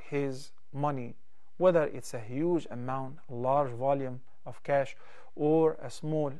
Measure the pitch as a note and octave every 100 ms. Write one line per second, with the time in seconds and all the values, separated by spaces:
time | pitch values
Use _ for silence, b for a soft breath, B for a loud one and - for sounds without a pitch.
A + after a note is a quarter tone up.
0 | - C#3+ C#3 C3 C#3+ - - C3+ D3 C#3
1 | A#2+ - - - - - F3+ E3+ D3 B2+
2 | - B2 A2 B2+ E3+ E3+ A#2+ A#2+ B2 C3+
3 | C3 D3+ - A#2+ B2+ C#3 C#3 A#2 C3+ C#3
4 | C3 B2+ - - - - - C#3+ C3+ -
5 | b b b - D3+ D#3+ D#3+ - C3 -
6 | D#3 D#3 C#3+ C#3